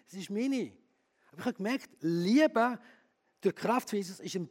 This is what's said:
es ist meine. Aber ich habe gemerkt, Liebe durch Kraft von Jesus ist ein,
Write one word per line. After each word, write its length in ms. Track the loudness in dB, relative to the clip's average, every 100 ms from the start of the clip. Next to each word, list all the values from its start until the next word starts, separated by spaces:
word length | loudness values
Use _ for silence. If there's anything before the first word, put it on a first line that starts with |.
| _
es 80 |
ist 160 | -14 -6
meine. 420 | -2 0 -2 -4 -10 _ _ _ _ _
Aber 100 | -6
ich 40 |
habe 120 | -4 -2
gemerkt, 340 | -2 -4 -6 _
Liebe 800 | -2 0 4 6 6 4 2 0 -12 -20 _ _ _ _
durch 140 | -2
Kraft 360 | 0 0 0 0
von 80 | -4
Jesus 220 | -6 -10
ist 140 | -8
ein, 140 | -8 -8